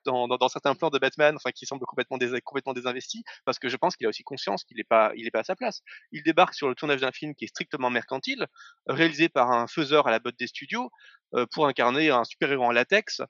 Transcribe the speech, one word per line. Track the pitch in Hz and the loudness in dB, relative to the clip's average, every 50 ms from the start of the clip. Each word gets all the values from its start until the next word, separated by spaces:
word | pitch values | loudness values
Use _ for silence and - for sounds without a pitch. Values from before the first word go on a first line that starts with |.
| _ | _
dans, | 135 127 123 120 | -2 -2 0 0
dans, | 123 127 127 | -2 0 2
dans | 131 131 | 2 0
certains | - 143 - 143 131 | 0 0 0 0 0
plans | - 170 156 | 2 0 0
de | 139 135 | 0 0
Batman, | 135 135 - 151 147 151 156 | 0 0 2 4 4 4 4
enfin, | 135 - 127 | 0 -4 -8
qui | - - - | -8 -8 -10
semble | - 143 131 120 | -10 -10 -8 -10
complètement | - - 127 123 - 131 127 | -6 -4 -4 -4 -4 -2 -2
dés-, | 123 120 127 123 | -2 -2 -2 -4
complètement | - - 139 135 - 135 | -6 -6 -8 -6 -6 -4
désinvesti, | 127 123 120 127 123 117 - - - 226 - - - - _ | -6 -6 -6 -6 -6 -6 -10 -12 -12 -14 -14 -16 -20 -6 _
parce | 131 127 - | -4 -4 -2
que | - 120 | -4 -4
je | 127 | -2
pense | - 180 180 - | 0 0 -2 0
qu'il | - 120 | 0 -2
a | 107 | -2
aussi | - - - | -2 -4 -10
conscience | - 135 131 - 190 202 180 - | -12 -12 -8 -4 -4 -4 -4 -6
qu'il | _ - 110 | _ -12 -12
est | - - | 0 4
pas, | 113 110 107 107 107 | 4 4 4 4 0
il | - 113 113 | -4 -6 -4
est | |
pas | - 110 | -4 -2
à | - | -2
sa | - 190 | -4 -6
place. | - 254 220 - - - - - - - _ | -4 -4 -6 -6 -8 -14 -20 -20 -20 -18 _
Il | - 151 151 | -14 -2 0
débarque | 165 156 175 180 175 - | 2 4 6 4 4 2
sur | - 147 131 | -2 -2 -2
le | 123 | -2
tournage | - 156 147 139 131 | -2 -2 -2 0 0
d'un | 131 131 | 0 -2
film | - - 151 151 147 | -4 -6 -8 -10 -8
qui | - 113 | -10 -12
est | 101 | -12
strictement | - - 175 - - 139 127 123 | -10 -12 -10 -8 -4 -2 -2 -2
mercantile, | 123 117 - - 131 135 - 262 277 240 165 - _ - - - _ _ _ - | 0 -2 -4 -4 -6 -6 -6 -6 -6 -6 -6 -8 _ -16 -20 -20 _ _ _ -6
réalisé | 131 151 165 165 147 147 165 170 | 0 2 2 2 4 2 0 2
par | - - 120 123 | 4 2 4 4
un | 123 117 120 - | 4 2 0 -2
faiseur | - 170 147 135 151 147 139 123 | -2 -4 0 4 4 4 4 4
à | |
la | 113 113 | 2 0
botte | - 123 - | 0 -6 -6
des | - 123 117 | -6 -8 -8
studios, | - - 139 - 202 233 254 240 - _ - - - _ _ _ - | -8 -12 -12 -8 -8 -8 -8 -8 -12 _ -20 -20 -20 _ _ _ -2
euh, | 123 120 - | -2 -2 0
pour | - 160 151 | 0 2 2
incarner | 139 131 - 120 123 127 151 160 151 | 2 4 2 2 2 4 4 4 4
un | 131 120 - | 4 4 2
super-héros | - - - 165 135 139 131 123 | 0 -2 -2 0 0 2 2 2
en | 120 | 4
latex. | 120 120 123 - 196 214 - - - - 131 | 4 4 4 4 2 0 0 -2 -8 -8 -10